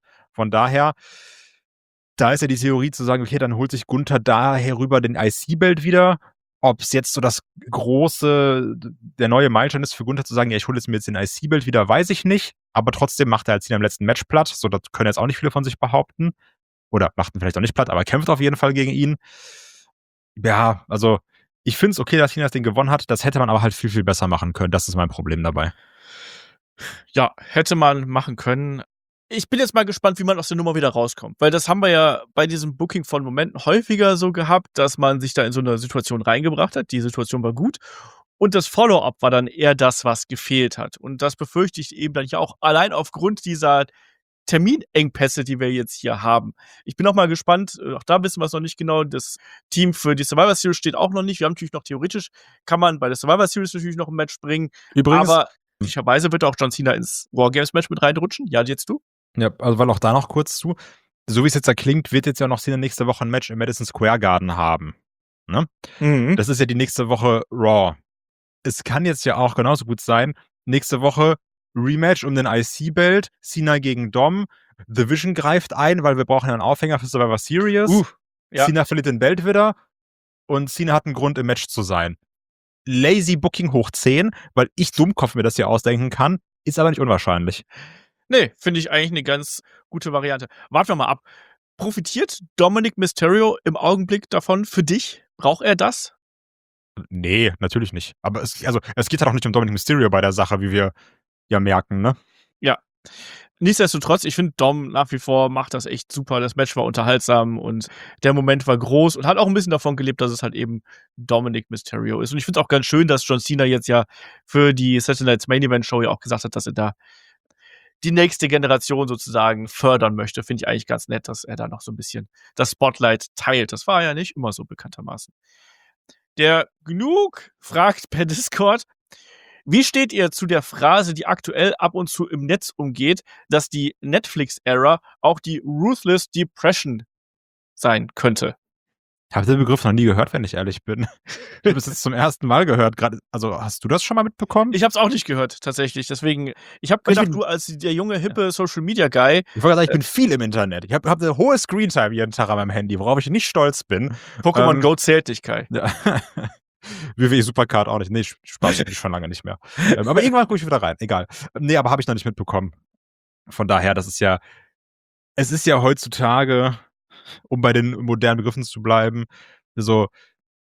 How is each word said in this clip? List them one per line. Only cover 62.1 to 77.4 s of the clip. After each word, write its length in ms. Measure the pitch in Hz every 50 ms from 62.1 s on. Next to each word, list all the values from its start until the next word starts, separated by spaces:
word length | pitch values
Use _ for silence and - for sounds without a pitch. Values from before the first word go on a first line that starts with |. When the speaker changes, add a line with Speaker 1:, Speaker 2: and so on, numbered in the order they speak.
Speaker 1:
wird 140 | 127 135 -
jetzt 140 | 147 131 -
ja 80 | 139
noch 120 | 127 123 113
Cena 180 | - 139 135
nächste 300 | 131 131 123 - - 123
Woche 160 | 123 123 - 123
ein 60 | 117
Match 200 | 120 117 - -
im 100 | 113 113
Madison 260 | 117 127 117 - 110
Square 340 | - - - 113 110 117 117
Garden 380 | 101 95 90 87 90 90 85
haben. 380 | 87 85 82 82 - 80 78 - _ _ _ _ _ _ _ _ _ _
Ne? 180 | - 90 135 165 - _ _ - - - -
Speaker 2:
Mhm. 360 | 147 147 147 131 120 139 190
Speaker 1:
Das 140 | 107 104 135
ist 100 | 131 120
ja 60 | 135
die 100 | 120 120
nächste 320 | 123 131 127 - - 123 113
Woche 340 | 123 107 120 123 113 113 - -
Raw. 440 | 110 120 110 110 107 104 95 87 76 - _ _ _ _ _ _ _ _ _ _ _ _ -
Es 200 | 131 - - -
kann 220 | - 123 143 175
jetzt 200 | 170 156 - -
ja 120 | 131 -
auch 180 | 123 127 120 -
genauso 300 | - 117 131 147 139 117
gut 160 | 113 120 -
sein, 320 | - - 113 117 127 147 143 - _ _ _ _ _
nächste 360 | 123 127 139 - - 143 123
Woche 340 | 135 143 - 151 156 160 160 - _ _ _ _ _ _ -
Rematch 480 | 120 120 135 151 156 165 175 180 - -
um 120 | 143 135
den 100 | 135 131
I-C-Belt, 840 | 113 113 117 113 - - - 151 160 156 175 175 180 190 208 196 - _ _
Cena 380 | - - - 165 156 151 147 143
gegen 320 | 135 135 123 123 120 107
Dom, 340 | 98 123 139 160 185 202 202 - _ _ _ _ _ - -
The 220 | - 113 120 120 110
Vision 240 | 156 151 160 180 175
greift 400 | 160 143 147 170 180 - - -
ein, 300 | 165 147 160 180 175 147
weil 140 | 147 135
wir 80 | 131 123
brauchen 220 | - 131 131 123
ja 60 | 131 117
einen 80 | 110
Aufhänger 380 | 107 123 143 - 160 156 151 127
für 60 | 123
Survivor 320 | 123 - 127 120 113 110
Series. 520 | 107